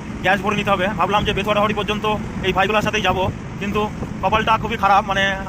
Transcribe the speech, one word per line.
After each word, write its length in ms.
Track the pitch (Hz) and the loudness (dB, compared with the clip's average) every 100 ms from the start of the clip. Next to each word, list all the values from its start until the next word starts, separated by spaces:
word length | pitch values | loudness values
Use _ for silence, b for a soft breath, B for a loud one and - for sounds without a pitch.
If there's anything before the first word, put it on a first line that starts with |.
| - - | -10 -2
গ্যাস 140 | 175 196 | 2 2
ভরে 140 | 202 208 | 0 -2
নিতে 120 | 202 | 0
হবে। 120 | 190 185 180 | 0 0 0
ভাবলাম 240 | 185 208 208 | 0 2 0
যে 60 | |
বেথুয়াডাহরি 420 | 190 208 208 214 208 | 0 0 2 2 0
পর্যন্ত 280 | 196 214 214 214 - - | -2 -2 -2 -2 -4 -4
এই 80 | 190 | -2
ভাইগুলোর 320 | 180 196 214 214 | 2 2 2 0
সাথেই 180 | 214 190 | 0 0
যাব, 120 | 185 196 - - - | 0 0 -4 -8 -6
কিন্তু 220 | 202 208 208 - - - | -2 -2 -2 -4 -8 -2
কপালটা 340 | 190 220 214 220 | 0 2 2 2
খুবই 160 | 220 226 | 0 0
খারাপ, 260 | 196 196 196 | 4 4 2
মানে 160 | 196 196 190 | 0 0 -2